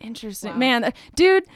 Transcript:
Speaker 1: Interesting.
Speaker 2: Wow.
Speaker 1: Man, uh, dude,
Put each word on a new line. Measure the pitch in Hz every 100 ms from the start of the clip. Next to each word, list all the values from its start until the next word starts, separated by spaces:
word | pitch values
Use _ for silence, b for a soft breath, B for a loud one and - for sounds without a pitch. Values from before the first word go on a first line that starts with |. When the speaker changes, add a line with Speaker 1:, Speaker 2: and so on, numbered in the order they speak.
Speaker 1:
Interesting. | 220 226 220 196 214
Speaker 2:
Wow. | 214
Speaker 1:
Man, | 262 240
uh, | 233 - B -
dude, | 370 381 370